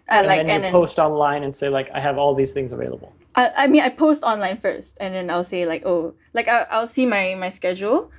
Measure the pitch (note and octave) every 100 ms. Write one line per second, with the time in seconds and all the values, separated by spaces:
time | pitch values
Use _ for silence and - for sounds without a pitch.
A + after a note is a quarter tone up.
0 | - G#3+ G3 F#3 E3 G3+ F#3+ F3+ E3 -
1 | D#3 D3+ D3 D3 C#3 C#3 C#3 C3+ C3+ C#3
2 | C#3+ C3+ C#3+ C3+ C3+ C#3 B2+ A#2+ B2 -
3 | - _ _ - A#3+ - C#4 D4+ B3+ B3+
4 | D#4 D4 A#3 G#3+ F#3+ G#3 G3 - - -
5 | G3 F#3 F3+ F3 F3 F#3 E3+ E3 - F3
6 | E3 - _ A#3 A3+ A#3 - A3 A#3 -
7 | B3+ G3+ F#3 F#3 F#3 - F#3 F#3 G3+ D4+
8 | -